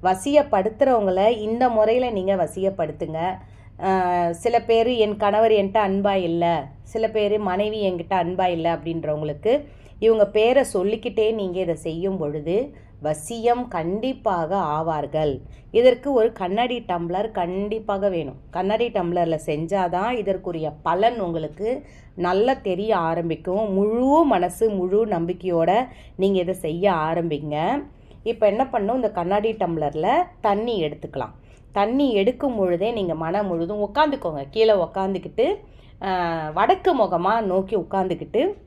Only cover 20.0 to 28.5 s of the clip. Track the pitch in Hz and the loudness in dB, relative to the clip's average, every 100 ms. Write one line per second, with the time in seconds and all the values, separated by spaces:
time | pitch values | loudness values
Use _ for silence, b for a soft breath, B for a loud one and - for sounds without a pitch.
20 | 214 247 196 185 185 170 156 147 170 175 | -2 -2 -2 -2 -4 -4 -6 -4 -2 2
21 | 220 240 185 165 156 151 214 269 B B | 2 2 -4 -4 -6 -6 -4 -4 B B
22 | B - 175 185 233 262 202 180 208 202 | B -4 0 2 2 0 -2 -4 0 0
23 | 165 165 170 160 185 190 220 190 208 233 | 2 -2 -2 -4 -2 -2 0 0 2 2
24 | 254 285 294 202 175 - 226 202 180 202 | 4 4 6 4 0 0 0 0 0 2
25 | 220 180 170 180 185 170 165 202 254 B | 2 0 -2 -4 -2 0 4 2 0 B
26 | B - 190 190 175 185 160 165 202 175 | B -2 2 2 0 -2 -4 0 2 2
27 | 156 165 170 151 151 147 170 277 285 B | 0 0 -2 -4 -4 -2 0 -2 -6 B
28 | B B 214 233 214 | B B -6 2 2